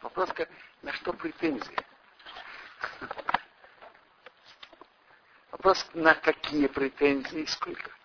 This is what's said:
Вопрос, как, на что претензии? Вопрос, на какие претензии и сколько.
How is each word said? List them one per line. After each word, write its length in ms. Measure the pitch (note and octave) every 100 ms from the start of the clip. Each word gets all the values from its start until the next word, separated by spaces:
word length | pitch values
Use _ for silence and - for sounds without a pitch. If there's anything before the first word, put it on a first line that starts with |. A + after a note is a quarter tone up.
Вопрос, 280 | A#2+ - F3+
как, 160 | - D#3+ - - _
на 100 | F3+
что 200 | - -
претензии? 640 | F3 D#3+ - E3 B2+ - - - - - - - - - - - - - - - - - - - _ - - - - _ _ - _ - - - - - _ _ - _ - -
Вопрос, 360 | - F#3+ F#3 -
на 200 | E3 D#3+
какие 520 | D3+ - - - D3+ C#3
претензии 760 | - C#3 - C#3+ C#3 C3+ E3
и 40 | D#3
сколько. 440 | - - - - -